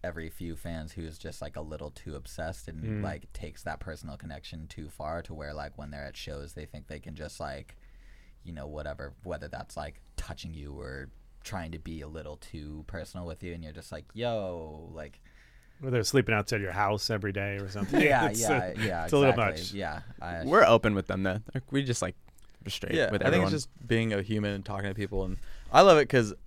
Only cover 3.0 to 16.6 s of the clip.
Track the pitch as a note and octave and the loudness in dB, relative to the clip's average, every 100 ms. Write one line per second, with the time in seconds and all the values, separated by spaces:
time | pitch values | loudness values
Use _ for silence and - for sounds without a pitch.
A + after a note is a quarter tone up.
3 | E2 D2+ - - D#2+ - E2 D#2 - D2+ | -4 -6 -10 -10 -10 -10 -10 -8 -10 -10
4 | D#2+ C#2 F2+ C#2 - D#2+ D#2 - D2+ - | -10 -12 -12 -12 -12 -12 -12 -12 -12 -8
5 | D2+ E2+ E2 D#2 D2 D2 D2 - D2 C#2+ | -6 -6 -6 -10 -8 -8 -10 -10 -12 -10
6 | C#2 - - D2 C#2+ - D2 D2 - D2+ | -10 -10 -10 -10 -10 -12 -12 -14 -12 -14
7 | D2 D#2 D2+ - D2+ C#2 C#2 - - - | -12 -10 -12 -8 -8 -8 -12 -20 -20 -20
8 | - - - - F2 D#2+ C#2+ D2+ D2 C#2+ | -20 -20 -20 -18 -14 -12 -10 -8 -8 -8
9 | C#2+ C2 F2+ D2+ D2 - - - D2+ - | -12 -12 -10 -8 -8 -12 -12 -10 -10 -12
10 | - - - - E2+ D#2 C#2+ C#2 C2+ C2+ | -16 -12 -10 -10 -10 -10 -10 -10 -10 -10
11 | C2+ - - - - G2 E2 E2 E2 D#2+ | -12 -16 -20 -18 -10 -8 -8 -8 -8 -10
12 | C#2+ D#2+ D2+ D2 - E2 D2 D2+ - F2 | -10 -10 -10 -14 -12 -12 -10 -12 -10 -10
13 | D#2 F2+ E2+ D#2+ F2+ E2+ D#2+ D2+ - D#2+ | -10 -10 -10 -8 -8 -8 -10 -14 -12 -14
14 | - G#2+ A#2+ A2+ F#2+ E2+ D#2+ D2+ E2+ E2 | -12 -4 -2 0 -2 -6 -8 -12 -12 -12
15 | D2+ - - - - - - - C3 B2 | -12 -16 -20 -20 -20 -20 -20 -10 0 2
16 | G#2 C#3 B2 A2 G2+ A2 | 4 4 6 2 2 -2